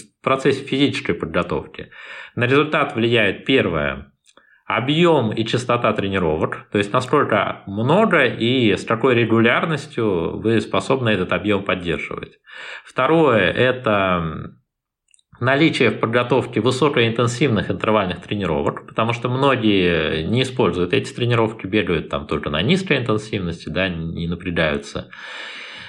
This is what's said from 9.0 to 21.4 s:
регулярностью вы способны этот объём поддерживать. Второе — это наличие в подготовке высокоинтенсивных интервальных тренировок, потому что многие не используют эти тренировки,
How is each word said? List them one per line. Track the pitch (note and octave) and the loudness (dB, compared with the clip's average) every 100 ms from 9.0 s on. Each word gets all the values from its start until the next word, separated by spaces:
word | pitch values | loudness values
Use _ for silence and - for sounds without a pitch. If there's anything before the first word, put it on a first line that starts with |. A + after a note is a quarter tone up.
| C3 A#2 | 2 2
регулярностью | A2 A2+ A2+ D3+ F3+ D3+ - - A2 F2 E2 E2 | 4 4 4 2 0 -4 -6 -4 0 0 -2 -2
вы | G#2 A2+ | 0 0
способны | A2 G2 - C3+ A#2 | 0 -4 0 0 2
этот | G2+ F2 | 0 0
объём | F2+ G2+ G2 | -2 0 -2
поддерживать. | - F2+ F2 D#2 - - - _ - - - - - | -2 -4 -4 -6 -6 -10 -14 _ -20 -20 -18 -18 -10
Второе — | - C3 E3 D3+ A2+ F2+ | -2 4 6 6 6 4
это | - B2+ B2+ A2+ G2+ F#2+ F2+ E2 D2+ - - _ _ _ _ _ _ _ - | 2 2 2 0 2 2 0 -2 -6 -12 -16 _ _ _ _ _ _ _ -4
наличие | A#2+ C#3 D#3+ - A#2 | 0 4 2 4 2
в | - | 2
подготовке | A2+ A#2 A#2+ C3+ - A#2 | 0 0 2 0 0 0
высокоинтенсивных | A#2+ B2 - B2 A2+ A2+ A#2+ - C#3+ G#2+ G#2 | 0 2 2 4 2 2 0 0 0 0 -2
интервальных | G2 - G#2+ F#2 F2 | -2 2 2 0 -4
тренировок, | - G#2 F2+ D2 F#2 - - | -6 -4 -2 0 -2 -4 -8
потому | - A2+ | -4 -2
что | A#2+ B2+ | -2 -2
многие | B2+ C#3 B2 A2 G2 F2+ E2 D#2 D#2+ | 0 2 2 2 4 2 2 0 -2
не | E2 A#2+ | 0 0
используют | B2+ - - F2+ F2+ | 0 0 0 2 0
эти | G#2 F#2+ | -2 -2
тренировки, | - A#2+ A#2 | -4 0 2